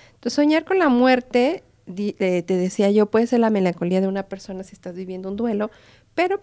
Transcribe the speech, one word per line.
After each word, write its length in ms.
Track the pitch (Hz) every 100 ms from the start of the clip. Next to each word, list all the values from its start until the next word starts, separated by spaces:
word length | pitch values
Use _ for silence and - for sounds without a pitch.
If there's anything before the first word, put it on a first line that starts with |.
| -
Entonces, 220 | _ 240 285
soñar 280 | 294 311
con 160 | 320 381
la 80 | 311
muerte, 800 | 240 254 254 - 247 254 381 _ _ -
di-, 300 | 185 208 -
eh, 240 | 190 180
te 120 | 170 185
decía 340 | 185 - 202
yo, 160 | 208 208
puede 200 | 220 233
ser 140 | 240
la 80 | 226
melancolía 500 | 208 180 175 175 185
de 80 | 190
una 160 | 196
persona 400 | 196 196 - 190
si 100 | 190
estás 220 | - 185 175
viviendo 320 | 185 185 185
un 80 | 202
duelo, 340 | 233 202 214 - - - _ -
pero 240 | 359 392